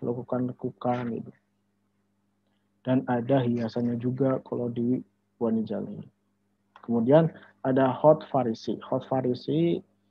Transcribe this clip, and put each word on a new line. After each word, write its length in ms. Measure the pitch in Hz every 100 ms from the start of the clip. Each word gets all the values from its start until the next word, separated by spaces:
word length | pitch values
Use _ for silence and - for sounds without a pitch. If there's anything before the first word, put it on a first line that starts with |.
lekukan-lekukan 1080 | 123 120 120 123 123 127 127 - 127 123 120 113
gitu. 140 | - - _ _ _ _ _ _ _ _ _ _ _ _ _ _ -
Dan 160 | 131 -
ada 320 | 120 120 135
hiasannya 560 | 120 120 113 - 120 120
juga 400 | 123 127 135 131 -
kalau 240 | 123 120
di 320 | 120 120 127 - _ _ _
wani 200 | 117 113 107
jali. 320 | 98 101 104 - _ _ _ _ _ _ -
Kemudian 480 | - 117 113 147 165 - - _ 135
ada 240 | 131 131
hot 340 | 127 151 151 -
farisi. 480 | 135 120 113 - 104 -
Hot 220 | 131 -
farisi 720 | 131 131 123 - 147 170 170 - _ _